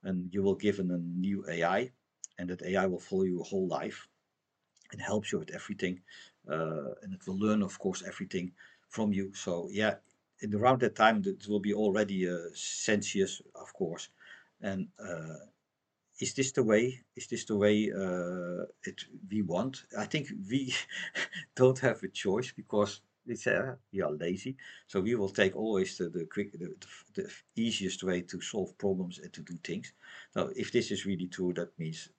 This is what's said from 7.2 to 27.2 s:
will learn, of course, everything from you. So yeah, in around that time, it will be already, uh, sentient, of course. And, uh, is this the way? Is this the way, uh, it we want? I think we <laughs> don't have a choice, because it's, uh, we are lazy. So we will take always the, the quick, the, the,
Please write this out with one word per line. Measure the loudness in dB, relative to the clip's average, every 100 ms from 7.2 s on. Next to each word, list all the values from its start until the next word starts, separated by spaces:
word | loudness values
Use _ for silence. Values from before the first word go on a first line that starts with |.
| -6
will | 0
learn, | 2 4
of | 2 0
course, | -4 -4 -8
everything | -10 -6 -4 -4 -10 -20 _ _
from | -2 0
you. | 2 -2
So | -6 -4 -4 -4
yeah, | 0 2 0 _ _ _ _
in | -4 4
around | 6 6
that | 4 8
time, | 8 8 2
it | -2 0
will | 0
be | 2
already, | 4 4 4 2 2 0
uh, | 0 -6
sentient, | -8 -8 -4 2 2 2 2 2 0 -14 -18
of | -18
course. | -4 -4 -4 -12 _ -20 -20 -20 _
And, | -4 -2 -4 -8 -8
uh, | -8 -6 -12 -14 _ _ _ _ _ _ -6
is | -4
this | 0 0
the | 2
way? | 6 6 6 -2 _ -16
Is | -8
this | -8
the | -2 4
way, | 6 6 4
uh, | 0 -2 0 -2 -4 -4 -6 -8 -8 -10
it | -10 -14 -16 -6
we | -2
want? | 0 0 -2 -4 -10 -8
I | -2
think | -2 -2 -8 -2
we | -2 0 -4 -4 -8 -6 -4
<laughs> | -6 -6 -10 6
don't | 6 6
have | 2 0
a | -6
choice, | -4 0 0 -2
because | -8 -2 2 2 0 _ _ -10
it's, | -4 2
uh, | 2 0 -6 _
we | -2
are | 0
lazy. | 0 -2 -2 -4 -10 -14 -20 _
So | 0
we | 2 2
will | 0
take | 4 4 4
always | 2 2 2 -2
the, | -4
the | -2 -4
quick, | -4 -4
the, | -6 -12 -12 -18 -20 -12
the, | -8